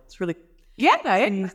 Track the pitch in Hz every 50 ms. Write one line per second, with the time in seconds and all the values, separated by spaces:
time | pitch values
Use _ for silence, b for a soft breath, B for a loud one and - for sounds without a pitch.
0 | - - - - 190 170 165 - - _ _ _ _ _ _ - 233 339 523 659
1 | - - 196 190 247 226 202 196 190 185 -